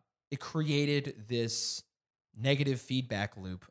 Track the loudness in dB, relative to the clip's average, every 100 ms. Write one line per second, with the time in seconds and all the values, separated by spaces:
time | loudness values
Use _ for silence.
0 | _ _ -10 -8 -4 0 2 4 4 2
1 | 0 -6 -4 0 0 0 -2 -4 -10 _
2 | _ _ _ -2 2 4 4 0 0 -2
3 | 0 -2 -4 -4 -8 -10 -12